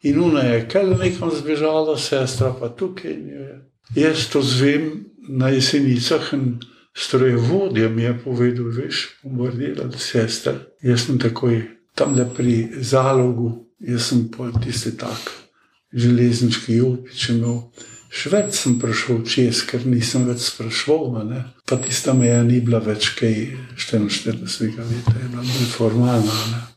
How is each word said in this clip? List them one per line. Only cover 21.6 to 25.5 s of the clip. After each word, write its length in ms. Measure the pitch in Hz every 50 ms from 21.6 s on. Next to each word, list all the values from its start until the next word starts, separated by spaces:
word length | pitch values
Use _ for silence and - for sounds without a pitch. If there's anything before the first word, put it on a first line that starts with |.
| _
Pa 160 | - 143 127
tista 320 | - - 123 - - - 131
meja 280 | 131 123 117 120 117 120
ni 160 | 120 123 123
bila 180 | 113 117 117 113
več 300 | 107 107 107 104 - - -
kaj 180 | - - 113 110 107 113 131 - - - - -
štiriinštiridesetega 1120 | - - - - 113 104 101 - - - 123 110 117 - - - - 113 110 107 113 113
leta, 320 | 117 117 120 123 - 113
je 140 | 117 127 123 120
bila 100 | 123 123
bolj 280 | 127